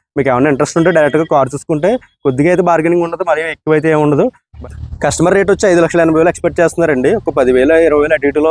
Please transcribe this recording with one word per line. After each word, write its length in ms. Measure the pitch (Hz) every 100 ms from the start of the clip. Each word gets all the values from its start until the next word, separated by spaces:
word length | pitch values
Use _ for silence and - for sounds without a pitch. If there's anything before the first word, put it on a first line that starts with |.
| _ 147
మీకు 120 | 135
ఏమైనా 180 | 123 147
ఇంట్రెస్ట్ 240 | 131 147 165
ఉంటే 120 | 165 165
డైరెక్ట్గా 300 | 147 151 160
కారు 200 | 151 127
చూసుకుంటే 380 | 139 - 156 175 247 - _
కొద్దిగా 240 | 143 131 156
అయితే 120 | 180 175
బార్గెనింగ్ 360 | 165 165 175 170
ఉండదు, 180 | 170 175
మరీ 140 | 151 160
ఎక్కువైతే 360 | 147 - 156 160
ఏమి 80 | 156 151
ఉండదు. 180 | 143 240 - _ - - - - -
కస్టమర్ 300 | 147 - 170 196
రేటు 140 | 190
వచ్చి 140 | 190 208
ఐదు 120 | 175
లక్షల 160 | 165 170 165
ఎనభై 120 | 160
వేలు 100 | 170
ఎక్స్‌పెక్ట్ 260 | 165 170 -
చేస్తున్నారండి. 500 | 165 - 165 131 135 214
ఒక 120 | - 147
పది 140 | 127 127
వేల, 160 | 131 165 165
ఇరవై 160 | 147
వేలు 120 | 151 156
అటు 100 | 143
ఇటులో 200 | 143 156